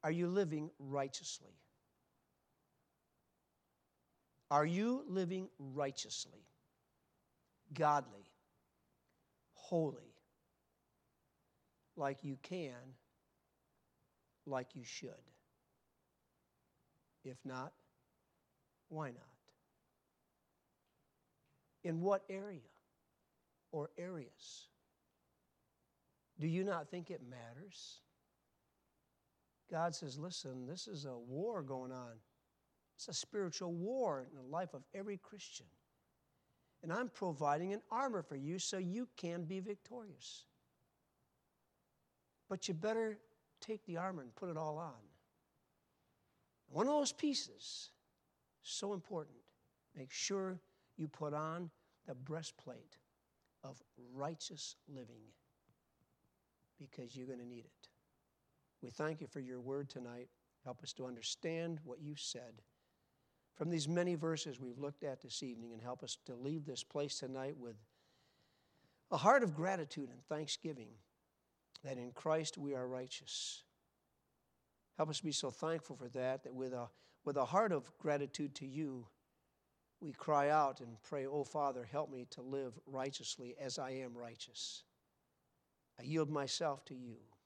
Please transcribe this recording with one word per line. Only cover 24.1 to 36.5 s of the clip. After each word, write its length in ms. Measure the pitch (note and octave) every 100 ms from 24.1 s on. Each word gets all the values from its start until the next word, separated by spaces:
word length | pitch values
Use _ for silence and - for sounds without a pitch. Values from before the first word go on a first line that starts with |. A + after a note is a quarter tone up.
| F3 B2+ - - - - _ _ _ _ _ _ _ _ _ _ _ _ _ _ _ _ -
do 100 | D#3
you 180 | E3+ G3
not 240 | E3+ D3+
think 200 | F3+ E3
it 120 | D#3+
matters? 800 | B2 B2 A#2 A#2+ G3 - - - _ _ _ _ _ _ _ _ _ _ _ _ _ _ _ _ _
God 260 | E3 E3+ D#3+
says, 240 | D3+ C3
"Listen, 460 | E3+ F3 C#3 B2+ B2+
this 220 | F3+ -
is 180 | F3+ C#3+
a 120 | A#2+
war 460 | A#2+ C3+ G#3+ G#3+
going 300 | C3+ C3+ B2+
on. 280 | B2+ B2 A2+ _ _ _ _ _ _ _ -
It's 120 | -
a 60 |
spiritual 580 | D#3+ - G#3+ F#3+ - F3+
war 520 | E3+ F#3 C4 A3+ C#3
in 120 | B2+ C#3+
the 80 |
life 300 | B2+ D#3 F#3
of 100 | D#3+ D#3
every 240 | G3 G3 G3+
Christian. 520 | - G#3 - - - - _ _ _ _ _ _ _